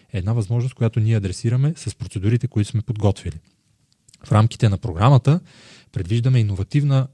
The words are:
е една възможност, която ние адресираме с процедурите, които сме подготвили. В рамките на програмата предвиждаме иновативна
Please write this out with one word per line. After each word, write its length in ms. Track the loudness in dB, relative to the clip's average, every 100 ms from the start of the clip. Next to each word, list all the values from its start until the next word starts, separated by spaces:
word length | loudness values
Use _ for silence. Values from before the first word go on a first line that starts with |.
| _
е 40 | -6
една 160 | -2
възможност, 420 | -2 0 -2 -2 -2
която 240 | -2 0
ние 180 | 2 2
адресираме 560 | -2 -4 -2 0 0 -2
с 200 | -8 -10
процедурите, 520 | -10 -4 0 0 0
които 220 | -2 -2
сме 120 | -2
подготвили. 580 | -4 -2 0 -2 -6 -12 -16 _ _ _ _ _ _ _ 0
В 60 |
рамките 380 | 2 2 2 0
на 80 | 0
програмата 600 | -4 0 4 4 4 0 -2 -20 -20 -20 _
предвиждаме 480 | -8 -4 -2 2 2
иновативна 680 | 2 -2 -2 0 2 0 0